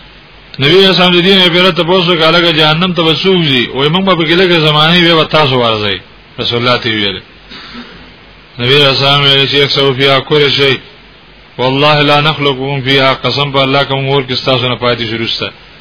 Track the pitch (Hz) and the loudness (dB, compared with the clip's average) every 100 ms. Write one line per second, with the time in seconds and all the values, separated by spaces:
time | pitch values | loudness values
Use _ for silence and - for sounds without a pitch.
0 | - - - - - - 139 185 190 185 | -20 -20 -20 -20 -20 -4 2 4 4 4
1 | 180 175 180 196 180 175 185 180 165 185 | 2 2 2 2 2 2 2 0 0 0
2 | 170 170 160 170 170 156 156 156 185 175 | 0 2 2 2 2 2 0 0 -2 -2
3 | 160 151 190 185 156 131 113 131 147 180 | -2 0 0 0 2 0 -2 -2 -2 0
4 | 196 170 156 170 185 170 151 151 156 175 | 0 -2 0 0 2 2 2 2 2 2
5 | 170 165 147 156 143 127 117 110 104 92 | 2 2 2 0 0 0 0 -2 -4 -6
6 | - - - - 110 120 123 120 117 110 | -10 -20 -20 -10 -6 -2 0 0 -2 -4
7 | 101 92 - - - - - 240 240 - | -4 -6 -14 -20 -20 -20 -18 -18 -18 -20
8 | - - - - - - 123 143 139 127 | -20 -20 -20 -20 -20 -6 0 2 2 2
9 | 139 143 143 139 127 139 139 143 139 127 | 0 2 2 2 2 0 0 0 0 2
10 | 139 135 - 151 139 135 139 120 - - | 2 0 0 0 2 0 0 -2 -6 -20
11 | - - - - - - 127 135 147 151 | -20 -20 -20 -20 -20 -4 -2 2 2 2
12 | 147 147 147 143 143 127 135 139 127 135 | 2 2 0 -2 -4 -4 -6 -6 -2 0
13 | 135 123 131 117 143 135 135 139 131 135 | 2 0 -4 -4 -2 -2 0 0 -2 -4
14 | 135 139 127 123 - 127 127 113 123 117 | -2 -2 -2 -4 -2 -2 -2 -2 -2 -2
15 | 110 113 113 - 98 - - - | -4 -6 -6 -6 -8 -12 -20 -20